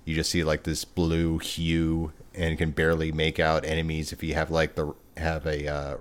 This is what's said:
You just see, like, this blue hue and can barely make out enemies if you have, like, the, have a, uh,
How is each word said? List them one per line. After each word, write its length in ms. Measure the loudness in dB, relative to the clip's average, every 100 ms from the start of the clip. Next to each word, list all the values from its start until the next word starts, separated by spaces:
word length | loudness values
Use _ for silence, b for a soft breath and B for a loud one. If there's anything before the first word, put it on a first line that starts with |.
You 100 | -4
just 160 | -2 0
see, 140 | 2
like, 180 | 2 0
this 220 | -2 -4
blue 540 | -4 0 2 2 2 0
hue 760 | -4 -2 2 2 2 0 -2 -8 -16
and 220 | -4 -2 0
can 140 | -2
barely 420 | 2 2 2 0
make 260 | 2 0 2
out 280 | 4 2 2
enemies 460 | -2 0 -2 -4
if 100 | -6
you 120 | -4
have, 160 | -2 0
like, 240 | 2 0 0
the, 180 | -6 -6 -16 -6
have 280 | -2 -2
a, 220 | -2 -2 -2
uh, 300 | -4 -6 -8